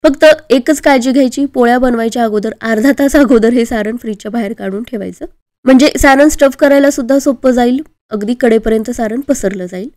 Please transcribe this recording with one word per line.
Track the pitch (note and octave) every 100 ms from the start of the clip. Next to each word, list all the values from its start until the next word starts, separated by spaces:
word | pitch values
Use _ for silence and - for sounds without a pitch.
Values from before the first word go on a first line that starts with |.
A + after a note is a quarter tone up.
फक्त | D#4 C#4 D#4 D4+ _
एकच | C4 C4 D4
काळजी | D4+ C#4 B3
घ्यायची, | C4 B3+ C#4 C#4
पोळ्या | B3+ A#3 B3
बनवायच्या | B3+ A#3 A3+ A#3+
अगोदर | A3+ G#3 A3 -
अर्धा | A3+ A3 C4+ C#4
तास | C#4 D4+
अगोदर | C4+ A#3+ A3
हे | A#3+ A#3
सारण | A3+ G#3 A#3+
फ्रीजच्या | A3+ G#3 G#3+
बाहेर | A#3 G#3
काढून | A3+ G3 G3
ठेवायचं, | A#3+ A3 F#3+ F3+ - _ _ _ B3+
म्हणजे | C4 D4 C4
सारण | C#4+ C4+ D4+
स्टफ | - C#4 -
करायला | D4 C#4 C#4
सुद्धा | C#4+ A#3 C#4
सोपं | C#4+ B3 C4
जाईल, | B3 A#3+ C4 - _ _
अगदी | G#3+ G#3
कडेपर्यंत | B3 A#3+ A3 A3 A3 A3+
सारण | A#3+ A3 A#3
पसरलं | C#4 C4+ G3 G3 F3+
जाईल. | F3+ A#3+